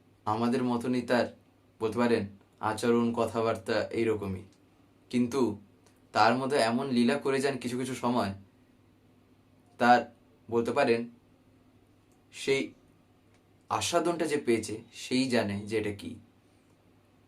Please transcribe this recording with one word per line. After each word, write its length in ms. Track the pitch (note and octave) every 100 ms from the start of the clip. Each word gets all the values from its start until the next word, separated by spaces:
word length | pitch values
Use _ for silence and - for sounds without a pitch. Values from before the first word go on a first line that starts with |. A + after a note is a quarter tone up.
| _ _
আমাদের 400 | - A2 A#2+ B2+
মতনই 380 | B2 A#2+ B2+ B2
তার, 340 | - A#2+ - - _ _ _ _
বলতে 180 | A2 G#2+
পারেন, 280 | A#2+ A2+ G2+ - _ _
আচরণ, 520 | G#2+ G#2+ A#2+ A#2+ A#2
কথাবার্তা 720 | A#2 A2+ A#2 A2+ A2 - A2
এইরকমই। 600 | - A2+ A2+ G#2 G2 F#2 - _ _ _ _ _ _
কিন্তু 500 | B2 A#2+ C#3 A#2 G2+ - _ _ _ _
তার 220 | A2 A2
মধ্যে 220 | B2+ C3+ C#3+
এমন 300 | A2+ A#2+ C#3
লীলা 320 | A#2+ A#2+ C#3+
করে 220 | C#3 C3+
যান 180 | C3+ B2
কিছু 200 | B2 B2+
কিছু 160 | B2+
সময়, 400 | A#2+ A#2+ B2 G2 G2 - _ _ _ _ _ _ _ _ _ _ _ _ -
তার, 360 | B2 A#2+ - - _ _ -
বলতে 220 | A#2 A#2
পারেন, 380 | B2 C3 A#2 A#2+ - _ _ _ _ _ _ _ _ _ _ _
সেই 400 | - - C3+ - - _ _ _ _ _ _ _ _ _
আস্বাদনটা 580 | G#2+ G2 E3+ E3+ E3 D#3
যে 100 | D3
পেয়েছে 460 | B2 A2+ G#2 G#2+ -
সেই 360 | - - B2+ C3
জানে 320 | A#2+ G2+ G2+
যে 180 | G#2 A2
এটা 140 | G#2
কি। 220 | G2+ E2+ - - _ _ _ _ _ _ _ _ _